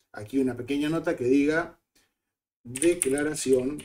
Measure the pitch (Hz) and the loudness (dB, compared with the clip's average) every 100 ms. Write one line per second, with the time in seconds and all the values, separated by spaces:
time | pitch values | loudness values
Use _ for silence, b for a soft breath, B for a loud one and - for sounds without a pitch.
0 | _ 110 107 135 127 120 120 143 151 165 | _ -14 -4 0 0 -2 -4 -2 0 0
1 | 165 143 123 143 147 165 170 - _ _ | -2 0 4 4 4 0 -2 -10 _ _
2 | _ _ _ _ _ _ 120 131 165 175 | _ _ _ _ _ _ -14 0 0 2
3 | 131 143 151 147 131 127 127 151 | 0 0 -2 -2 2 2 2 -6